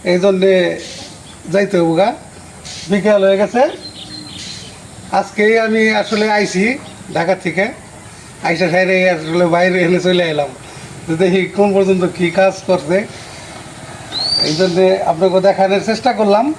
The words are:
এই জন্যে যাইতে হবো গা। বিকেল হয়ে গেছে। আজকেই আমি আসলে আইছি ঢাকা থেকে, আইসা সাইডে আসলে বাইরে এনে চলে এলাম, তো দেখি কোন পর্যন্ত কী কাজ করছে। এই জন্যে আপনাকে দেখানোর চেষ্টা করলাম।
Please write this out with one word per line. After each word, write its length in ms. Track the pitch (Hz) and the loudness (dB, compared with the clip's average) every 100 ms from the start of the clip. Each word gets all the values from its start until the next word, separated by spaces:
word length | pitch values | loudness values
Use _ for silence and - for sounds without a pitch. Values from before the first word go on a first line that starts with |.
এই 160 | 180 180 | 0 2
জন্যে 600 | 196 190 196 185 170 165 - - - - - - - | 2 4 4 4 2 -4 -10 -14 -16 -18 -20 -18 -2
যাইতে 300 | 185 196 190 | -2 0 2
হবো 160 | 165 | 2
গা। 180 | 165 208 294 - - - - - - - | 2 0 -2 -16 -20 -20 -20 -16 -14 -2
বিকেল 360 | 196 196 208 | 0 2 4
হয়ে 120 | 190 196 | 4 2
গেছে। 320 | 208 240 302 403 - - - - - - - - - - - - - | 2 2 0 0 -16 -18 -18 -16 -16 -16 -14 -14 -16 -20 -20 -18 -4
আজকেই 460 | 190 196 - 208 226 | -4 -2 0 2 4
আমি 320 | 220 220 220 | 2 2 2
আসলে 400 | 214 - 214 214 | 2 -2 0 2
আইছি 480 | 208 196 180 214 269 - - - | 2 0 0 0 -2 -10 -18 -8
ঢাকা 200 | 151 170 | -4 -2
থেকে, 340 | 185 180 156 214 - - - - - - - | -2 -2 -2 -4 -6 -18 -20 -20 -20 -20 -8
আইসা 280 | 185 165 180 | -4 0 2
সাইডে 400 | 180 185 185 185 | 2 2 2 2
আসলে 360 | 165 156 170 175 | 0 -2 0 2
বাইরে 360 | 170 185 180 | 4 2 2
এনে 180 | 170 180 | 2 2
চলে 240 | 180 180 | 2 2
এলাম, 240 | 170 151 139 - - - - - - | 0 -2 -4 -8 -18 -18 -18 -16 -6
তো 100 | 165 | 0
দেখি 300 | 185 190 180 | 2 2 0
কোন 260 | 202 202 | 0 2
পর্যন্ত 320 | 196 190 190 175 175 | 4 2 2 0 0
কী 140 | 175 | -2
কাজ 220 | 185 190 185 - | 2 2 0 -2
করছে। 400 | 180 147 185 220 - - - - - - - - - - - - - | -2 0 -2 -2 -12 -18 -18 -18 -18 -18 -18 -18 -18 -10 -6 -4 -2
এই 120 | - | -2
জন্যে 480 | 156 185 175 185 190 | 2 2 4 2 2
আপনাকে 380 | 196 160 190 185 | 0 2 2 4
দেখানোর 400 | 190 190 190 202 214 | 2 2 2 2 0
চেষ্টা 260 | 220 262 | 0 0
করলাম। 420 | 208 214 208 269 | 0 2 2 2